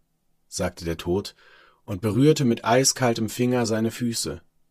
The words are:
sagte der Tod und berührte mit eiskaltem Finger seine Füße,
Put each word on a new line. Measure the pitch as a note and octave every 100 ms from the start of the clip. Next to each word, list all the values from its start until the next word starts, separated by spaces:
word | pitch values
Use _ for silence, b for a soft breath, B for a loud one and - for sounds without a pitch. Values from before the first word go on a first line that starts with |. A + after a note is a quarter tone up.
| _ _ _ _ _
sagte | - F2+ -
der | E2 E2
Tod | F2 F#2 - - b b b b
und | b F#2+
berührte | A2 G#2 C#3+ D3
mit | B2+ A2+
eiskaltem | - B2 C3+ - B2+ A2+ G#2+
Finger | - B2 B2 A2+
seine | A2 A2+
Füße, | - A#2+ A2+ D#2+ F2 _ _ _